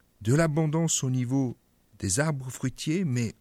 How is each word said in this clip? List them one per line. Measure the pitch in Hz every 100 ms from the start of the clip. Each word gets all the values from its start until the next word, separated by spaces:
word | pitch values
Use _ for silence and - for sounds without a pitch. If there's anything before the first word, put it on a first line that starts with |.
| _ _
de | 104
l'abondance | 147 165 147 156 160 165 -
au | 131
niveau | 127 123 135 127 - _ _ _ -
des | 104 90
arbres | 156 139 131
fruitiers, | - 131 - 156 170
mais | 170 123 113 -